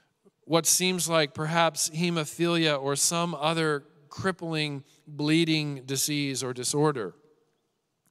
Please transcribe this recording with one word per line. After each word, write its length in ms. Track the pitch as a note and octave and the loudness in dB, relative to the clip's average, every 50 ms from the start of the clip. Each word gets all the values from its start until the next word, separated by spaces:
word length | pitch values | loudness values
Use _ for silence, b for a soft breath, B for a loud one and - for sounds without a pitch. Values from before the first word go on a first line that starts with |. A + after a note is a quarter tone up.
| B B B _ _ _ _ _ _ | B B B _ _ _ _ _ _
what 220 | - D#3+ E3 D#3+ | 0 0 2 4
seems 420 | - - - F3+ F#3 F#3 F3 D3 E3 | 2 2 2 2 2 0 0 0 2
like 240 | E3 D#3+ D3+ C#3+ - | 2 2 2 2 -2
perhaps 560 | D3+ D#3 D#3 E3+ E3+ E3 D#3+ D3+ - - - | -4 -4 0 2 2 2 2 2 0 -4 -2
hemophilia 880 | D#3 D#3+ F3+ F3 E3+ E3 D3+ - - - E3+ E3+ E3+ E3 D#3+ D#3 D3 C3+ | -2 0 0 0 0 0 -2 -4 -4 -2 0 2 2 2 2 2 2 0
or 160 | C3+ C#3 C#3 | 0 -2 0
some 380 | C#3 - - F3 E3+ E3+ F3 E3 | 0 0 0 0 0 -2 -2 -2
other 500 | C#3 D3 D#3+ E3 E3 D#3+ D#3 D3 C#3 - - _ _ _ - | -2 0 0 2 2 2 0 0 -2 -4 -10 _ _ _ -16
crippling, 760 | - - - F#3+ F3 - F3 E3 D#3+ D3+ D3+ D3 C#3+ C3+ - b b b b | -10 -4 -4 -4 -4 -4 -4 -4 -2 -2 -2 -2 -4 -6 -10 b b b b
bleeding 760 | D3+ D3 C#3+ D3 D3+ D#3 E3+ E3+ D#3+ D#3 D#3 D3+ D3 C#3+ C3 B2 | -12 -6 -2 0 2 4 4 4 4 2 0 0 -2 -6 -6 -6
disease 580 | C3+ C#3 C3 - D3+ D3 D3 C#3+ C#3 C3+ A#2+ C3 | -4 -2 -2 0 0 0 -2 -2 -2 -4 -4 -4
or 100 | B2 B2 | -6 -6
disorder. 600 | B2 A#2+ - D3 D3 D3+ D3+ C#3 A#2+ G2+ F2 - _ _ _ _ _ _ _ _ _ _ _ _ _ _ _ _ _ _ _ | -4 -4 -2 0 2 2 2 2 0 -4 -8 -10 _ _ _ _ _ _ _ _ _ _ _ _ _ _ _ _ _ _ _